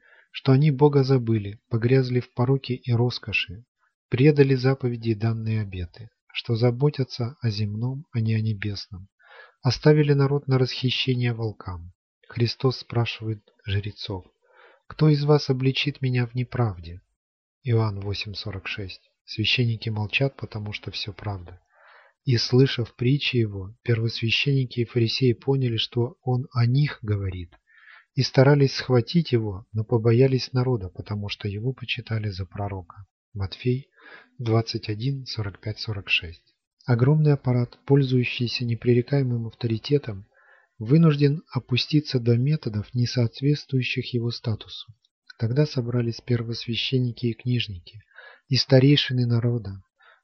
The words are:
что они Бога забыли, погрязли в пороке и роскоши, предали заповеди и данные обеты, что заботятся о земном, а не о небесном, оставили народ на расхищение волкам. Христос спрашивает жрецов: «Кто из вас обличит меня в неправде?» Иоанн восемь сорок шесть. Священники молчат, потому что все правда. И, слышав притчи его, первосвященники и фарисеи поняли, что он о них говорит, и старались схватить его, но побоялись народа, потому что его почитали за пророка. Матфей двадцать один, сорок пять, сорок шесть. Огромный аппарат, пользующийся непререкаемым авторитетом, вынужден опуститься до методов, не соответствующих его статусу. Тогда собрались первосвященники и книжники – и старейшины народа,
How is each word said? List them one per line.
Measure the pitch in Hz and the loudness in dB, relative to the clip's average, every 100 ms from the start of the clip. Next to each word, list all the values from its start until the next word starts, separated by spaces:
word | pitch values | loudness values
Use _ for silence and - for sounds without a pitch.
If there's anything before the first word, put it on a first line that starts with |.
| _ _ _ | _ _ _
что | - - | -6 4
они | 131 151 | 6 6
Бога | 131 147 139 | 6 4 4
забыли, | 131 135 113 110 101 98 - | 4 2 2 0 -2 -10 -6
погрязли | 113 120 131 127 123 | -2 2 2 2 -2
в | - | -4
пороке | - 123 139 - 127 | -2 0 0 -2 -6
и | - | 0
роскоши, | 117 123 - - - - 95 - _ _ _ - | 0 0 -2 -4 -4 -4 -10 -20 _ _ _ -6
предали | 117 147 147 135 131 | 2 4 6 4 4
заповеди | 131 135 123 120 113 | 2 0 -2 -4 -2
и | 104 | -2
данные | 113 113 110 110 | 0 -2 -2 -2
обеты, | 101 95 85 - 110 _ _ | -4 -6 -10 -12 -20 _ _
что | - - 113 | -10 -4 2
заботятся | 123 120 147 147 131 - 117 151 | 2 2 0 0 -4 -4 -8 -4
о | 117 | -4
земном, | 104 104 107 123 135 - | -2 -2 -2 -4 -6 -6
а | 117 | -2
не | 110 110 | 0 0
о | |
небесном, | 110 101 104 98 - 92 98 _ _ - - _ | 0 -2 -6 -8 -12 -16 -18 _ _ -20 -20 _
оставили | 127 - 151 151 147 | -2 2 4 6 6
народ | 139 139 143 135 | 4 4 0 2
на | 131 | 2
расхищение | 127 - 127 - 135 123 123 | 2 0 -2 -2 -2 0 0
волкам. | 113 113 - - 87 87 - _ _ - | -2 -6 -6 -10 -12 -12 -20 _ _ -10
Христос | - 117 - 131 - | -2 -2 0 -2 -2
спрашивает | - 117 113 - 110 107 _ _ 101 | -4 -2 -2 -4 -6 -8 _ _ -4
жрецов: | 98 101 - - 95 - _ _ _ - _ - | -4 -4 -10 -10 -10 -12 _ _ _ -20 _ -12
«Кто | - 156 | 0 2
из | 147 | 4
вас | 143 147 - | 4 2 2
обличит | 131 131 131 143 - | 0 0 0 -4 -4
меня | 127 123 120 | -2 -2 -2
в | 123 | -4
неправде?» | 123 123 113 87 82 87 _ _ _ _ _ _ | -6 -2 -2 -2 -12 -16 _ _ _ _ _ _
Иоанн | 131 113 110 98 | -2 0 0 -4
восемь | 101 98 107 101 | -6 -8 -8 -10
сорок | 107 98 - | -10 -10 -10
шесть. | - 95 - _ _ - | -10 -12 -14 _ _ -12
Священники | - 107 - 117 110 117 | -4 -2 2 0 0 -4
молчат, | 107 104 - 139 - | -4 -2 0 -2 -4
потому | 107 107 104 | -12 -10 -10
что | 101 - | -10 -12
все | - - | -12 -12
правда. | 92 104 98 87 90 _ _ _ - _ _ | -10 -8 -8 -10 -20 _ _ _ -20 _ _
И, | - 117 | 0 0
слышав | - 123 135 - 113 - | 2 4 4 2 -6 -2
притчи | 123 143 - 123 | 0 0 0 0
его, | 110 98 95 117 | -2 -4 -12 -8
первосвященники | - 113 113 - 113 - 143 135 127 123 | -2 0 0 -2 -2 0 0 0 0 -2
и | 117 | -2
фарисеи | 123 113 - 127 | 0 0 2 2
поняли, | 113 - 139 123 113 | 2 0 0 0 -2
что | - 123 120 - | -4 -2 -4 -4
он | 127 127 - | -4 -2 -2
о | 123 120 | 0 2
них | 131 147 - | 2 0 -2
говорит, | 104 101 95 92 85 _ _ _ - - _ - | -4 -4 -4 -6 -10 _ _ _ -20 -20 _ -4
и | |
старались | 123 - 135 147 139 - | 0 4 6 6 4 0
схватить | - 123 117 170 156 | 0 2 2 0 2
его, | 120 107 95 - | 0 -2 -8 -8
но | 110 | -6
побоялись | 107 117 117 117 135 127 - | -2 0 4 4 4 2 -2
народа, | 127 127 120 92 | -2 0 -2 -4
потому | - - 104 101 | -12 -8 -8 -8
что | - 104 | -8 -6
его | 101 120 | -6 -6
почитали | 131 113 113 - 110 104 | -6 -8 -8 -4 -4 -4
за | 92 92 | -6 -10
пророка. | - 101 98 87 - - _ _ | -6 -6 -8 -12 -18 -20 _ _
Матфей | 104 95 - 123 127 - _ - - _ - | -8 -8 -4 -2 -2 -4 _ -20 -20 _ -8
двадцать | 120 113 - 113 - | 0 0 0 -6 -6
один, | 107 127 139 123 | -6 -4 -6 -8
сорок | 113 98 90 | -8 -8 -8
пять, | 110 - | -10 -10
сорок | - 101 - | -8 -8 -2
шесть. | - 82 82 _ _ _ _ - | -4 -4 -16 _ _ _ _ -2
Огромный | 117 123 156 151 | 2 4 4 4
аппарат, | 139 131 123 120 - - | 2 2 0 0 -4 2
пользующийся | 139 131 127 120 - 117 - | 2 4 2 0 -2 -4 -4
непререкаемым | 120 117 120 123 120 139 127 120 113 | -4 -2 2 2 4 0 0 -2 -6
авторитетом, | - 117 110 - 143 - 98 101 _ _ _ _ - | -6 -4 -4 0 0 0 -12 -14 _ _ _ _ -8
вынужден | 110 156 165 143 143 156 - | 2 6 6 6 4 2 -4
опуститься | 120 - 123 - 151 147 127 | -8 -2 -2 2 0 0 -2
до | 117 117 | 2 2
методов, | 135 151 123 104 101 | 2 0 -2 -6 -4
не | 120 120 | -2 -2
соответствующих | 123 117 - 139 147 - 131 123 127 - | 0 -2 0 0 0 0 -2 -2 -4 -4
его | 120 117 | -4 -4
статусу. | 117 - 104 - - - - _ _ _ - | -4 -4 -6 -6 -18 -18 -20 _ _ _ -6
Тогда | 113 127 151 | -2 0 0
собрались | 131 117 123 117 - | -2 -2 -2 -2 -4
первосвященники | - 120 113 117 - 113 - 131 123 117 120 | -2 -2 -2 -8 -8 -6 -2 0 0 -2 -4
и | |
книжники – | 113 123 120 - 87 - 107 _ - - - - | -4 -2 -2 -2 -10 -16 -20 _ -20 -20 -16 -2
и | 127 | -2
старейшины | - 131 139 143 - 127 120 | 4 6 6 4 2 -2 0
народа, | 117 120 120 101 98 - _ _ _ | 2 0 -2 -6 -14 -18 _ _ _